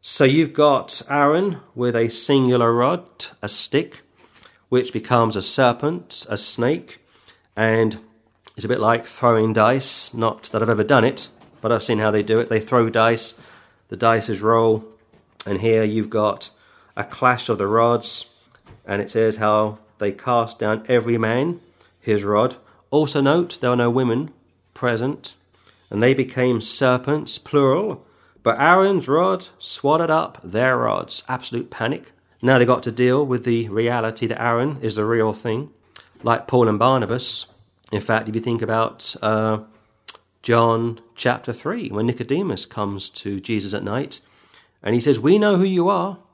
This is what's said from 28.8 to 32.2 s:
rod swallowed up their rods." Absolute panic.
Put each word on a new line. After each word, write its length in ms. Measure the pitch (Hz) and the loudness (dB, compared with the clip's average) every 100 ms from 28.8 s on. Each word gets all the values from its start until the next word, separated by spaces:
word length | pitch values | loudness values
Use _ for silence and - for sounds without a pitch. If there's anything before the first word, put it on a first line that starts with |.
| 190 196 127 | 4 0 0
rod 400 | 151 185 185 - _ | 0 0 -2 -8 _
swallowed 500 | - - 139 156 165 | -12 -4 0 0 2
up 300 | 160 - - | 0 -2 -10
their 320 | - 104 127 123 | -6 0 2 2
rods." 460 | 117 104 - - - | 0 -2 -4 -10 -8
Absolute 400 | 127 - 117 - | -10 -6 -8 -8
panic. 440 | - 113 143 - _ | -6 -6 -6 -12 _